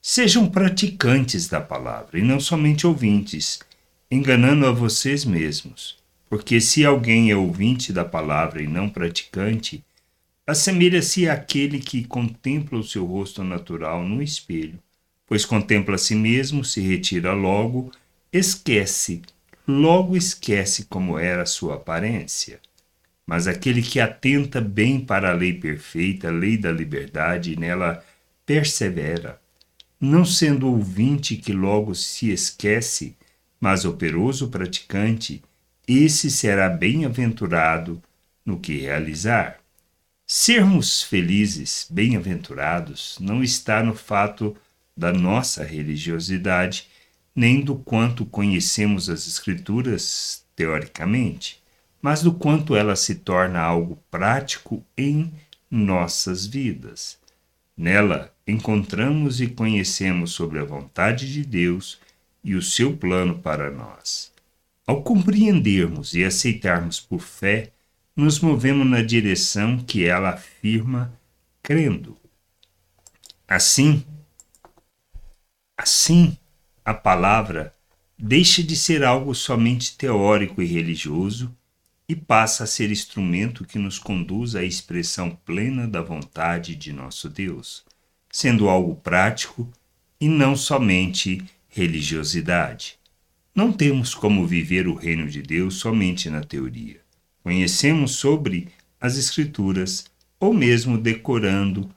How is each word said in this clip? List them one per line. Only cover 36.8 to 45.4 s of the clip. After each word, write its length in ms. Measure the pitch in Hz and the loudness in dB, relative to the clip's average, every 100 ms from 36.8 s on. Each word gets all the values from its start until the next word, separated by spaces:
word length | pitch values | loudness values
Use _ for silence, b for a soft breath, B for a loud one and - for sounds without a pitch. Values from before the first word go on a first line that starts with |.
| 90 143 147 120 120 113 98 82 80 80 82 85 _ _ _ _ - | 0 0 0 0 -2 -2 -2 2 2 0 -4 -10 _ _ _ _ -8
no 140 | 87 | -8
que 200 | 87 71 | -6 -6
realizar. 800 | 67 73 78 78 98 117 80 - _ _ _ _ _ _ _ | -4 -4 -4 -6 0 0 0 -8 _ _ _ _ _ _ _
Sermos 720 | - - 240 196 185 - - | 0 4 6 6 4 2 -2
felizes, 840 | - 98 87 101 104 85 65 - - | -2 0 2 2 2 -2 -8 -8 -6
bem-aventurados, 1300 | 85 113 113 87 85 - 65 71 87 87 135 - - | 0 2 0 -2 -6 -8 -6 -2 -2 -6 -12 -14 -8
não 200 | 95 113 | -4 -2
está 400 | 127 - - 107 | 0 -2 0 0
no 140 | 113 110 | 2 -2
fato 580 | - 104 104 - 107 104 B B _ - | -4 0 0 -2 -6 -6 B B _ -4
da 160 | 85 | 0
nossa 500 | 92 90 107 | 2 2 2